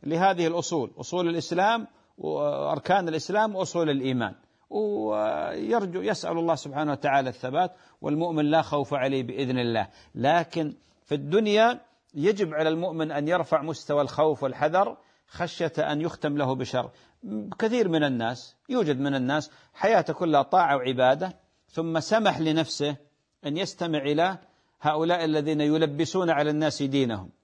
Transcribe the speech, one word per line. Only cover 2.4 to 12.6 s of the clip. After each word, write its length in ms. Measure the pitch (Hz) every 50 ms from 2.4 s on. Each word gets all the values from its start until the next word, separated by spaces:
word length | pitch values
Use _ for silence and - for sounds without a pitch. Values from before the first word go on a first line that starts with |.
| 147 147 147 139 143 143 156 151 - - 180 202 185 165
الإسلام 480 | 160 160 - - 175 208 220 220 208
وأصول 340 | 190 190 143 - 170 165 156
الإيمان. 440 | 143 139 127 135 131 123 117 101 98 - _ _ _ _ _ _
ويرجو، 1300 | - 208 214 208 208 208 110 - 214 214 214 214 - 151 156 - - - - 214 220 233 202 185 170 185 185
يسأل 360 | 202 208 - - 180 170 165
الله 160 | 165 170 165
سبحانه 380 | 143 - 151 139 143 151 151 143
وتعالى 360 | - - 147 135 139 135 131
الثبات، 440 | 120 - - 127 131 151 180 180 - _ _ _ _ _
والمؤمن 440 | - - 147 151 165 175 165 151 151
لا 180 | 147 151 160 151
خوف 320 | - - 147 139 - 147
عليه 280 | 139 127 135 139 135 127
بإذن 360 | 117 127 - 139 123 127 127
الله. 300 | 123 120 117 110 101 - _ - - _ _
لكن 600 | - 117 135 156 175 165 165 - 170 160 151 - - _ _ _ _ _
في 100 | _ 147
الدنيا 680 | 147 139 143 156 208 226 214 202 208 220 233 247 - - _ _ _ _ _ _
يجب 400 | 160 143 190 214 196 208 165 156
على 140 | 151